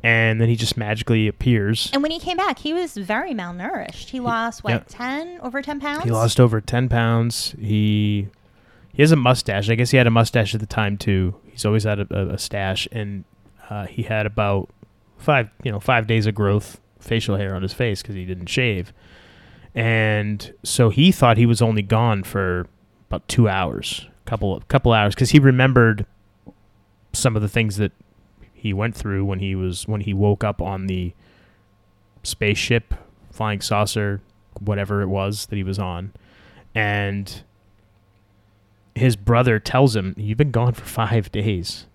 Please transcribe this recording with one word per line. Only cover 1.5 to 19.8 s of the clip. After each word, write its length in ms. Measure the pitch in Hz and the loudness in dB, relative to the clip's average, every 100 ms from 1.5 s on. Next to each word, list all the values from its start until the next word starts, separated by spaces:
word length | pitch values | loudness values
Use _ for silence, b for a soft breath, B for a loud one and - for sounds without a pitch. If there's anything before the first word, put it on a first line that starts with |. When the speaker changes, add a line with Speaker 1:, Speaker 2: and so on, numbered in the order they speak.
| 113 101 113 - | 2 2 -2 -2
Speaker 2:
And 80 | 277 | -2
when 100 | 302 | -2
he 80 | 330 | -4
came 180 | 339 359 | -6 -2
back, 220 | 392 269 | -2 -2
he 140 | 302 | -4
was 220 | 339 339 - | -4 -6 -8
very 380 | 190 214 349 | -6 -4 -4
malnourished. 720 | 233 175 175 208 339 - - - | -6 -8 -8 -8 -8 -10 -14 -12
He 80 | 262 | -6
Speaker 1:
He 20 | |
Speaker 2:
lost, 440 | 240 226 233 - | -4 -2 -4 -6
what, 80 | 208 | -4
Speaker 1:
yeah. 80 | - - | -4 -4
Speaker 2:
ten, 520 | - 247 277 339 349 | -10 -8 -6 -8 -12
over 200 | 254 269 | -8 -8
ten 180 | 277 294 | -6 -6
pounds? 240 | 294 294 | -6 -4
Speaker 1:
He 80 | 117 | -2
lost 280 | 110 113 - | 0 0 4
over 220 | 123 110 | 4 4
ten 260 | - 120 127 | -2 -2 0
pounds. 680 | 117 113 117 117 - - - | 2 2 2 0 -4 -8 -8
He, 680 | 107 107 104 107 104 104 101 _ _ b b b b | -2 0 2 2 2 0 -4 _ _ b b b b
he 80 | - | 2
has 100 | 151 | 6
a 40 | 160 | 6
mustache. 520 | 123 127 - 101 101 | 4 2 0 -2 0
I 60 | 113 | 0
guess 160 | 123 | 4
he 60 | 135 | 4
had 100 | 120 | 6
a 40 | |
mustache 420 | 117 113 120 104 | 4 4 2 0
at 60 | 113 | -2
the 60 | 104 | -4
time, 300 | - 101 101 | -2 -2 -2
too. 380 | - 95 90 - - | 0 2 0 -4 -16
He's 200 | - 107 | -4 0
always 180 | 107 | 2
had 160 | 104 104 | 2 -2
a, 80 | 98 | -2
a, 160 | - 95 | -2 -2
a 40 | 98 | -4
stash, 500 | - 101 95 95 - | -6 -4 -4 -4 -6
and, 320 | 113 104 101 - _ _ _ - | -8 -8 -10 -12 _ _ _ -12
uh, 180 | 104 95 | -10 -8
he 160 | - | -8
had 220 | 113 110 107 | -4 -2 -2
about 440 | 107 104 98 90 _ - _ _ _ | -2 0 0 -2 _ -20 _ _ _
five, 320 | - 143 110 _ | 0 2 0 _
you 80 | 120 | -6
know, 80 | 104 | -4
five 280 | - 120 110 | 2 2 4
days 200 | 113 107 | 2 2
of 80 | 107 | 2
growth 440 | 101 104 - - _ _ | 2 2 0 -16 _ _
facial 360 | - 113 - 98 | -4 -2 0 -2
hair 180 | 98 95 | -2 -4
on 60 | |
his 120 | 95 | -6
face 280 | - 123 98 | -2 -2 -2
'cause 120 | - 98 | -8 -10
he 100 | 90 | -8
didn't 220 | 92 87 | -8 -4
shave. 460 | - 123 98 87 - B B B B B B B | 0 0 0 -6 -14 B B B B B B B
And 800 | - | -2